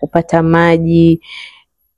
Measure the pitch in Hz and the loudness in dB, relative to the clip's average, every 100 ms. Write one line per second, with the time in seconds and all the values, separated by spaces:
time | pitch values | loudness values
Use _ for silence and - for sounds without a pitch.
0 | 147 170 165 165 165 165 170 165 165 165 | -6 -6 -2 -2 0 0 2 0 0 2
1 | 165 165 - - - _ _ _ _ | 2 0 -6 -20 -20 _ _ _ _